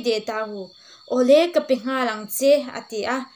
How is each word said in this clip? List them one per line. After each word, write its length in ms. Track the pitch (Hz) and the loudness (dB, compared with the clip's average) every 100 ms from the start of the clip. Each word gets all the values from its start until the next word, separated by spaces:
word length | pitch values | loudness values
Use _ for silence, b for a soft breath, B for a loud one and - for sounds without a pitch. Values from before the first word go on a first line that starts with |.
| 233 | -2
deta 320 | 214 214 220 214 | -4 -4 -8 -8
hu. 220 | 208 185 B B B B 247 | -10 -14 B B B B 0
Ole 240 | 247 294 349 | 6 6 6
ka 80 | 311 - | 0 0
pe 80 | 254 | -2
nga 160 | 254 262 240 | -2 -4 -2
lang 180 | 214 208 - | -4 -8 0
che," 160 | 269 294 247 - | 4 4 2 -10
ati 200 | - 220 208 262 | -10 -6 -4 -4
a. 20 | 254 | -6